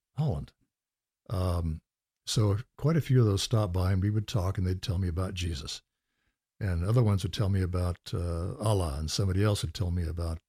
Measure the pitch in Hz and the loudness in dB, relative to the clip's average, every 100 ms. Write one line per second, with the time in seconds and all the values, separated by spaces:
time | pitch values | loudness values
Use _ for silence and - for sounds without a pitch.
0 | _ - 151 73 60 _ _ _ _ _ | _ -4 -2 -2 -6 _ _ _ _ _
1 | _ _ - 92 90 87 82 80 - _ | _ _ -6 -2 0 0 -2 -4 -10 _
2 | _ _ - - 107 98 - - 143 170 | _ _ -2 2 2 2 -4 -4 0 2
3 | - 127 107 98 - 110 101 90 92 95 | 4 4 6 2 2 0 2 0 2 2
4 | 101 107 104 107 92 95 92 92 - 90 | 2 0 -2 -2 0 0 -2 -2 -2 -2
5 | 90 85 95 92 87 80 - - - _ | -2 -2 -4 -4 -4 -4 -8 -12 -14 _
6 | _ _ _ _ _ _ 101 85 90 123 | _ _ _ _ _ _ -2 0 2 4
7 | 107 98 90 - 98 98 90 90 90 87 | 4 2 0 -2 0 2 0 0 -2 -4
8 | - 95 87 85 95 - 107 101 82 71 | -6 -6 -4 -4 -6 -2 0 2 0 -2
9 | 78 - 95 92 107 101 82 - 87 87 | -2 0 0 2 2 2 -2 -4 -2 -2
10 | 80 85 82 80 | -2 -4 -4 -6